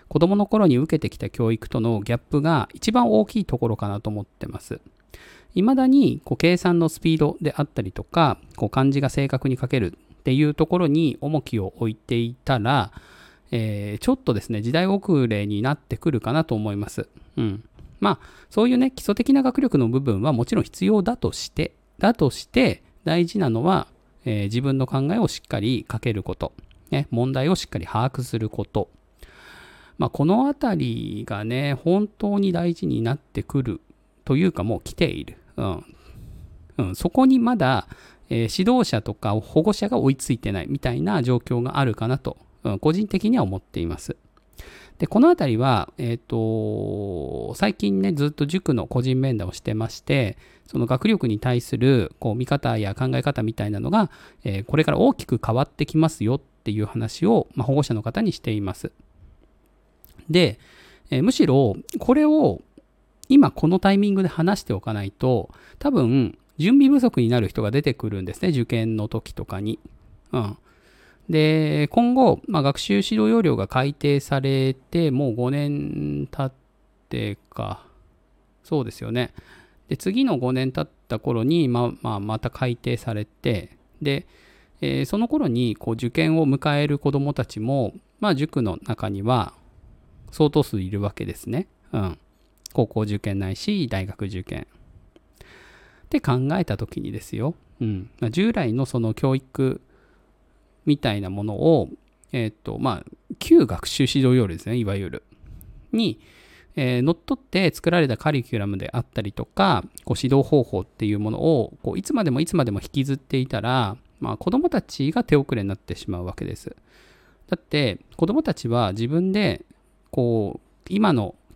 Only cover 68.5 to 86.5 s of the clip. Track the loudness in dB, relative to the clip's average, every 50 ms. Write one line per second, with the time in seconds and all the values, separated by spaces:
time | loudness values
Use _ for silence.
68.5 | 2 0 0 0 0 0 0 0 0 -2 -2 -4 -4 -6 -8 -8 -10 -12 -10 -8
69.5 | -8 -6 -4 -4 -6 -6 -10 -16 -20 -20 _ -20 -20 -20 _ _ -4 -4 -4 -4
70.5 | -6 -10 _ _ _ _ _ _ _ _ _ _ _ _ _ -2 2 2 4 4
71.5 | 4 2 2 2 2 0 0 0 2 2 2 4 4 4 4 4 4 2 -2 -2
72.5 | -2 0 2 0 0 -2 -2 0 0 0 0 0 0 2 2 4 4 4 4 2
73.5 | 2 0 -2 -2 0 0 0 -2 -2 -2 0 0 2 0 0 -2 -2 -2 0 0
74.5 | 0 0 0 0 -2 -4 _ _ -2 0 2 2 2 2 0 0 0 -2 -2 -2
75.5 | -2 -2 -2 -2 -2 -4 -4 -6 -6 -4 -4 -4 -4 -4 -6 -6 -6 -4 -4 -4
76.5 | -6 _ _ _ _ _ _ _ _ _ _ -10 -8 -6 -6 -6 -8 -10 _ _
77.5 | -10 -8 -8 -8 -8 -10 -14 -20 _ _ _ _ _ _ _ _ _ _ _ _
78.5 | _ _ _ -6 -4 -4 -4 -4 -8 -10 -10 -6 -4 -4 -4 -6 _ -14 -20 -20
79.5 | -20 -20 -20 _ _ _ _ -8 -8 -6 -4 -2 0 0 2 2 0 0 0 0
80.5 | 0 0 -2 -2 -2 -4 -6 -6 _ _ _ -8 -8 -6 -2 -2 -2 0 0 2
81.5 | 2 2 2 2 2 0 0 -2 -4 -6 -8 -6 -6 -6 -6 -6 -6 -4 -6 -6
82.5 | -6 -4 -4 -4 -4 -4 -4 -4 -4 -4 -4 -6 -6 -6 -6 -8 _ _ -4 -2
83.5 | -2 -2 -4 -8 _ _ _ _ _ -8 -4 -4 -4 -4 -6 -10 _ _ _ _
84.5 | _ _ _ _ _ _ -6 -4 -2 -2 -2 -2 -2 -2 -2 0 0 0 0 0
85.5 | 0 0 0 -2 -2 -4 -6 -6 -6 -4 -4 -4 -2 0 0 2 2 2 2 2